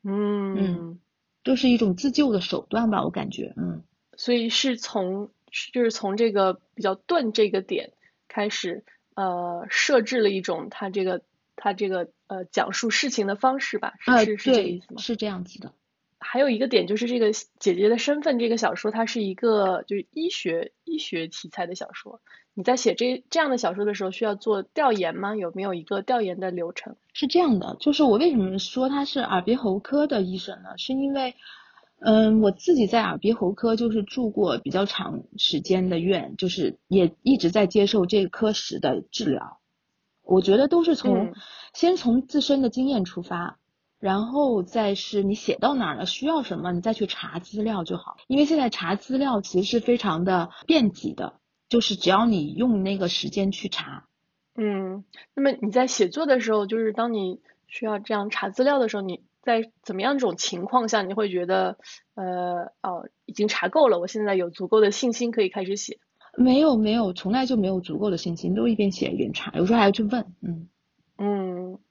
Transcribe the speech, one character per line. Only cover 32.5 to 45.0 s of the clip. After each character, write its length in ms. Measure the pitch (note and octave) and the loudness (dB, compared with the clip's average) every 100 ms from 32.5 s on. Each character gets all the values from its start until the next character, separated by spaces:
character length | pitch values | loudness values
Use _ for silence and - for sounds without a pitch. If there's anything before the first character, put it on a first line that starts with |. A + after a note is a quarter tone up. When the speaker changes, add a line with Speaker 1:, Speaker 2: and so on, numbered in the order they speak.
Speaker 2:
自 240 | G3+ - | 2 2
己 120 | D4+ G3 | 4 4
在 140 | A#3 | 2
耳 140 | F#3+ D#3+ | 0 0
鼻 160 | G3+ | 0
喉 200 | A#3 F#3 | 2 0
科 220 | G3+ A#3 | 0 0
就 160 | A3+ A#3 | 2 0
是 120 | A3 | 0
住 280 | G3+ - A3+ | -4 -4 -2
过 280 | G#3 F#3 A#2 | 0 0 0
比 120 | C#3 | -2
较 140 | F3+ | -2
长 380 | G3 - F#3 D3+ - - | -2 -4 -6 -8 -10 -4
时 240 | - D3+ | -2 -2
间 280 | - F#3 F#3 | 0 2 2
的 100 | E3+ | 0
院， 360 | F3 F#3 - - | 0 0 -2 -4
就 120 | F#3 | -4
是 300 | F#3 C3 - _ | 0 -2 -4 _
也 260 | F#3+ E3+ - | 4 4 2
一 140 | - C4+ | 2 4
直 140 | E3+ | 4
在 160 | G#3+ F#3+ | 4 4
接 200 | G#3+ G3+ | 4 4
受 200 | A3 F3+ | 2 4
这 200 | G#3 F#3+ | 2 0
科 260 | - G#3+ | 0 -2
室 280 | G#3 - - | -2 -6 -2
的 220 | D3+ - - | -2 -2 -4
治 200 | - F#3 | -6 -2
疗。 300 | C3 - - _ _ _ _ _ _ | -2 -6 -18 _ _ _ _ _ _
我 180 | - F#3 | 2 4
觉 160 | F#3 G#3 | 6 4
得 120 | C#4+ | 6
都 160 | E4+ | 4
是 100 | E4 | 4
从， 360 | D4+ B3+ F#3 A3 | 2 2 2 0
Speaker 1:
嗯。 40 | - - - - | -8 -20 -20 -18
Speaker 2:
先 240 | - E4+ F4+ | 0 2 2
从 300 | B3 A#3+ C4 | 2 2 2
自 140 | D4+ | -2
身 200 | C#4 C#4 | 2 2
的 80 | B3 | 2
经 180 | B3 C4 | 0 0
验 180 | B3 | 0
出 180 | F3+ - | -2 -6
发， 360 | F3 F3 F3 - _ _ _ _ | -8 -8 -8 -12 _ _ _ _
然 280 | G3 F#3+ A3+ | -2 0 0
后 360 | C4+ C#4 G#3+ | 0 2 2
再 320 | F3 A#3 G#3 | 0 0 0
是 260 | G3 | -2